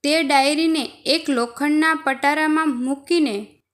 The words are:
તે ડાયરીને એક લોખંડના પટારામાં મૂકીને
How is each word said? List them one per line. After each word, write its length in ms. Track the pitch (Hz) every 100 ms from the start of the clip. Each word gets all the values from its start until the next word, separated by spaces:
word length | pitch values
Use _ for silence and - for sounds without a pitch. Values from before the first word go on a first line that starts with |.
તે 180 | 285 320
ડાયરીને 680 | 285 285 269 302 330 320 240 - -
એક 240 | 320 320
લોખંડના 640 | 254 233 233 294 302 320
પટારામાં 720 | 311 269 254 277 302 311 311 320
મૂકીને 920 | 247 254 277 - 339 285 202 208 _ _